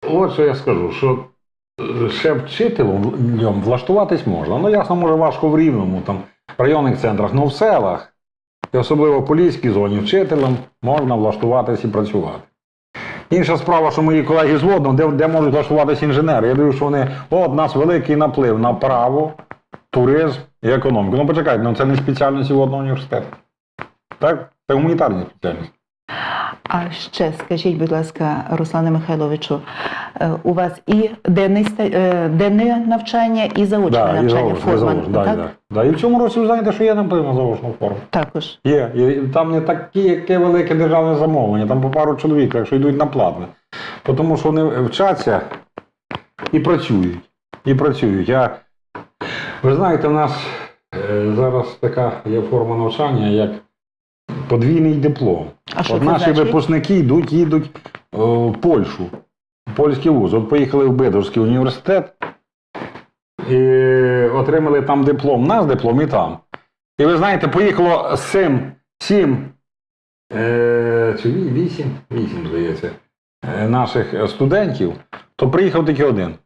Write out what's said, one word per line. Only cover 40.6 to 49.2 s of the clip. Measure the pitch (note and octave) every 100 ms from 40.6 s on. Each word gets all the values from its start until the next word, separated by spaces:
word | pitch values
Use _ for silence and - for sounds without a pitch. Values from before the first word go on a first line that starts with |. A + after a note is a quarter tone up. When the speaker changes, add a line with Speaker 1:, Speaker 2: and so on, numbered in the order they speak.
| E3+ D#3+
Speaker 1:
державне | D#3+ E3 D#3+ D3+
замовлення, | D#3+ D3+ A2 G#2 G#2
там | B2+
по | C3+
пару | D#3 D3+ D3
чоловік, | D#3 D3 B2+ A#2
якщо | A2 C3+
йдуть | C#3 C#3
на | D3
платне. | C#3 F#2+ E2 F2+ - _ - - -
Тому | - C3 E3 D#3+
що | D#3
вони | D#3 D#3 B2
вчаться | B2 - G3 F#3 - G2 - - - - _ _ _ - _ - -
і | D#3+
працюють. | C#3 E3+ - G#2+ F2+ F2 - _ _ - -
І | C3
працюють. | C#3+ C3+ A#2 G2 F#2
Я... | C3 A#2+ - _ _ _ - - _